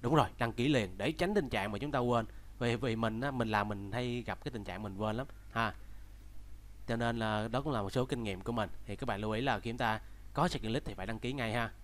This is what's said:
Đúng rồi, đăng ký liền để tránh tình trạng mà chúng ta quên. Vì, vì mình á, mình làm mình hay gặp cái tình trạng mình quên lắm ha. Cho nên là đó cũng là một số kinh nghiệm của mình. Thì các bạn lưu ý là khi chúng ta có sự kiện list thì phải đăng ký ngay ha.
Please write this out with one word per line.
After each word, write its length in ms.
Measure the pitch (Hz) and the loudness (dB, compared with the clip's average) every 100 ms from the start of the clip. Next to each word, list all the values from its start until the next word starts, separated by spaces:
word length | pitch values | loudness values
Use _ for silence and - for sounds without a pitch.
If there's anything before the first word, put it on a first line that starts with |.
Đúng 140 | 120 151 | 6 6
rồi, 120 | 107 - | 4 2
đăng 160 | 117 | -2
ký 140 | 113 123 | 2 4
liền 300 | 143 101 90 | 4 4 0
để 140 | 107 | 0
tránh 220 | 160 175 | 2 2
tình 160 | 208 143 | 2 2
trạng 220 | 110 101 | 0 0
mà 60 | 101 | -2
chúng 140 | - | 0
ta 80 | 135 | 2
quên. 260 | 120 120 110 - - - | 4 4 2 -6 -14 -2
Vì, 160 | 120 117 | 0 2
vì 200 | 113 113 | 2 2
mình 260 | 113 110 | 2 2
á, 100 | 135 | -2
mình 200 | 131 113 | 0 2
làm 160 | 107 104 | 4 2
mình 240 | 101 98 | -2 -4
hay 320 | 117 123 120 117 | -2 -2 -2 -4
gặp 180 | 95 | -4
cái 80 | - | -4
tình 120 | 117 | -6
trạng 200 | 98 92 | -6 -6
mình 140 | 107 98 | -6 -2
quên 180 | 107 110 | -2 -2
lắm 120 | 139 - - | -4 -10 -8
ha. 220 | 113 113 - - - - - - - - - - - - | -2 -2 -2 -10 -12 -12 -14 -12 -12 -10 -12 -12 -12 -2
Cho 80 | 117 | 0
nên 240 | 117 117 | 2 2
là 280 | 110 107 107 | 2 2 2
đó 140 | 120 | 0
cũng 120 | 143 | 0
là 80 | 127 | 0
một 80 | 98 | 2
số 160 | 131 127 | 2 2
kinh 180 | 127 | 0
nghiệm 180 | 113 92 | -2 -2
của 100 | 92 | -2
mình. 180 | 117 104 - - | 0 0 -2 -6
Thì 100 | 101 | -4
các 100 | 127 | -2
bạn 160 | 101 | 0
lưu 100 | 107 | 0
ý 100 | 110 | 0
là 180 | 131 110 | 2 0
khi 120 | 117 | 0
chúng 60 | 120 | 0
ta 220 | 120 110 - - - | 2 2 -4 -14 -6
có 140 | - 170 | 2 2
sự 120 | 147 | 2
kiện 120 | 110 | 0
list 140 | 120 - | 0 0
thì 80 | |
phải 120 | 95 98 | -6 -4
đăng 140 | 120 | -4
ký 140 | 120 | -2
ngay 200 | 139 117 | -2 0
ha. 180 | 117 95 - | 2 0 -2